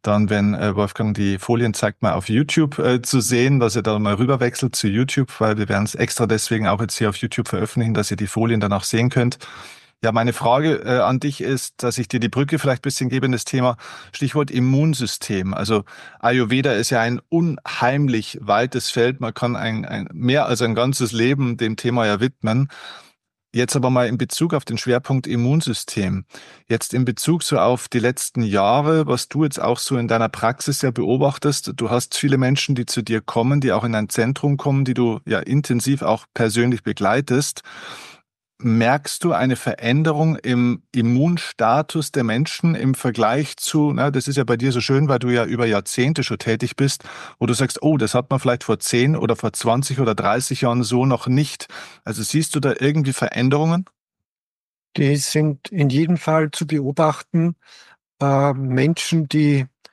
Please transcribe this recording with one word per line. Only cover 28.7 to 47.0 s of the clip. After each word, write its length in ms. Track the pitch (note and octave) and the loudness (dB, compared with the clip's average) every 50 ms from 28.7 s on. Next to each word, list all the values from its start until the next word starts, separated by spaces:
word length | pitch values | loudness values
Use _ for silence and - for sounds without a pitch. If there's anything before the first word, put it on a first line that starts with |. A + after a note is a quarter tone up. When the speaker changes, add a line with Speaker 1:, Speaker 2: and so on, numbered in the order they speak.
| A#2 C#3 D3 D3+ D#3+ D#3+ D#3 | 2 2 2 2 2 2 2
Speaker 1:
was 240 | C#3+ B2+ B2 - - | 0 -2 -2 -4 -4
du 140 | - C#3+ D#3 | -2 0 0
jetzt 180 | D3 C#3 - | 0 -2 -2
auch 160 | - - B2 - | -2 -2 -2 -2
so 180 | - - C#3 | -2 -2 -2
in 120 | B2 A#2+ A2+ | -2 0 0
deiner 200 | A2+ A2+ A#2 A2 | 2 2 0 0
Praxis 540 | - - - A2+ B2 - - - C#3 - | -2 -2 -2 -2 -2 -2 -4 -4 -4 -2
ja 80 | - C3+ | -2 -2
beobachtest. 840 | A#2 B2 G#2+ E2 A#2+ C3 C#3+ C#3 C3+ - - D3 C#3+ - - - - | -2 0 0 0 2 2 2 0 0 0 0 -2 -2 -2 -4 -8 -6
Du 160 | - A#2+ A2 | -6 -4 -2
hast 260 | A2+ A#2+ B2 - - - | 0 -2 -2 -2 -4 -2
viele 220 | - C#3+ C#3 C3+ | 0 2 2 2
Menschen, 340 | C3 B2+ C3+ C#3 - - C#3+ | 2 2 2 2 0 0 0
die 140 | B2 A#2+ - | -2 -2 -2
zu 160 | - - G#2+ | -4 -4 -2
dir 180 | G#2 A2+ A2 | -2 -2 -2
kommen, 400 | G#2 - - A#2 A#2 B2+ C#3+ D3 | -2 -2 0 0 2 4 2 2
die 100 | C3+ B2+ | 2 2
auch 120 | G2 G#2+ A2 | 2 0 0
in 80 | A#2+ | 0
dein 180 | A2+ G#2+ G#2+ G#2 | -2 -2 -2 -2
Zentrum 480 | - - A2+ A#2 C3+ - - D3 C#3+ C3+ | -2 0 0 0 -2 -2 0 0 0 0
kommen, 280 | - D3 C3+ C3+ C#3 | 0 0 0 2 0
die 100 | B2+ B2+ | 0 0
du 240 | B2 B2 A#2 A2 - - - | 2 2 0 0 -2 -4 -2
ja 100 | A2 F#2+ | -2 -2
intensiv 640 | - - B2+ C#3+ D3 - B2+ A#2+ - C3+ C#3 C3+ | -2 0 0 0 0 0 0 0 0 0 0 0
auch 240 | - - - - - - - | 0 0 0 0 -2 -6 -4
persönlich 480 | - A#2 A2+ G#2 A#2 A#2+ B2 B2+ A2+ | -2 0 0 2 2 2 2 2 0
begleitest. 800 | - A2 G2+ - G#2 G2 G#2+ B2+ - - B2 B2+ C#3+ - - - - - - - - - - - - - - - _ _ _ _ _ _ _ - - | -2 -4 -4 0 0 2 2 0 0 0 0 0 0 -2 -6 -10 -16 -20 -20 -18 -18 -16 -16 -18 -18 -20 -20 -20 _ _ _ _ _ _ _ -4 0
Merkst 560 | A#2+ A2+ A2+ A#2 G#2+ C3 D3 C#3+ - - - - | 2 2 4 4 4 2 2 0 -4 -6 -2 0
du 80 | F3 D3+ | 0 0
eine 240 | F2+ A#2 C3 B2+ - | 2 2 0 0 0
Veränderung 800 | - - G#2+ - A#2+ A#2 B2 C#3+ D#3 E3 D#3 D3 D#3+ D#3+ D#3 - | -2 -4 -4 -2 0 0 2 2 2 2 2 2 2 2 0 0
im 460 | - B2 B2+ B2 B2 B2 B2 - - _ - | -2 0 0 2 2 0 0 -2 -6 _ -2
Immunstatus 1200 | B2+ A2+ A#2 B2 B2+ C#3+ E3+ F3 E3 - - - - A2+ A2 A#2 C#3+ D#3 - - E3 D3 - - | 0 2 2 2 4 2 2 2 0 -4 -8 -4 0 2 2 2 2 0 -2 -4 -4 -4 -4 -2
der 100 | D3+ A#2+ | -2 -2
Menschen 520 | A2+ A2 A#2+ D3 - - - - E3+ D#3+ | 0 0 0 -2 -2 -2 0 0 0 0
im 180 | - - C3+ C3 | 2 0 0 0
Vergleich 640 | - - C3 A2 A2+ A2+ G#2+ A#2 C#3 D3+ - - - | 0 -2 -2 0 2 2 2 2 0 -2 -4 -6 -8
zu, 340 | - - - D#3 D3+ D3+ | -6 -2 0 2 2 2
na, 180 | C#3 A#2+ B2+ C#3+ | 2 0 0 0
das 200 | C#3+ C3+ B2 - | 0 0 -2 -2
ist 80 | C#3 C#3 | 0 0
ja 80 | C3 | 0
bei 100 | A2 B2 | 2 0
dir 160 | A2+ A#2+ C3+ | 2 2 0
so 80 | B2 A#2+ | 0 0
schön, 300 | A2+ - C#3 C3+ D3+ C#3 | 0 2 2 4 4 4
weil 100 | C#3 B2 | 2 2
du 120 | A#2 B2 | 2 2
ja 120 | A#2+ A#2+ A#2 | 2 2 2
über 220 | D#2+ G2+ A#2 A#2+ | 0 0 0 0
Jahrzehnte 580 | A2+ G#2+ G2+ G2 - - - B2 C#3 E3 C#3+ B2+ | 2 2 0 0 -2 -2 0 2 2 2 0 -2
schon 140 | - A#2 G2 | -2 -4 -4
tätig 400 | - - A2 G#2+ - A#2+ - - | -2 -2 0 0 -2 -4 -2 0
bist, 260 | C#3 C#3 - - | 0 0 0 -2